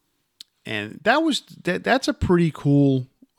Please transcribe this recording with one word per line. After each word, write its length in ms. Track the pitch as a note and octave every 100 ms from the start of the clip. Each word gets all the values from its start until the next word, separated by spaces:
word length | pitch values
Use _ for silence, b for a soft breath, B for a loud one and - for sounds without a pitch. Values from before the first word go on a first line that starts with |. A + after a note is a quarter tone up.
| _ _ _ - - _ -
and 340 | G#2+ G#2 -
that 200 | G#3 C#4+
was, 180 | E4 A#3+ - -
that, 200 | E3+ F#3
that's 240 | F#3+ C4 -
a 60 |
pretty 380 | - G3 F3 E3+
cool, 560 | - C#3+ C#3+ C#3 C3 B2+ _ _